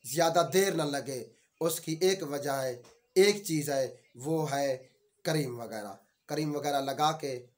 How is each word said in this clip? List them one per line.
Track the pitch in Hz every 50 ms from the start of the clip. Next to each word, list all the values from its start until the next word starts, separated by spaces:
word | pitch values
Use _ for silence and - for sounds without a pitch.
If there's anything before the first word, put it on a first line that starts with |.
| -
ज़्यादा | - - 165 165 165 165 180 165 -
देर | 175 185 196 196 175
ना | 165 156
लगे। | 147 143 139 120 131 135 127 110 - _ _ _ _ _ _
उसकी | 160 170 160 - - 160 160 156 185
एक | 185 196 190 165
वजह | 143 143 143 143 143 135
है, | 135 131 131 123 120 - - - _ _ _ _
एक | 185 190 202 208 202 202
चीज़ | - 160 151 147 151
है, | 139 135 131 120 - - _ _ _
वो | 123 127 147 160 160 151
है | 139 139 139 143 139 131 127 - - _ _ _ _ _ _ _
क्रीम | 165 160 156 143 123 120
वगैरह, | 117 117 107 110 107 104 101 98 - _ _ _ _ _ -
क्रीम | 147 151 156 151
वगैरह | 147 143 143 147 143 139
लगा | 135 139 135 131 151 156 156
के | 156 147 135 131 123 123 - _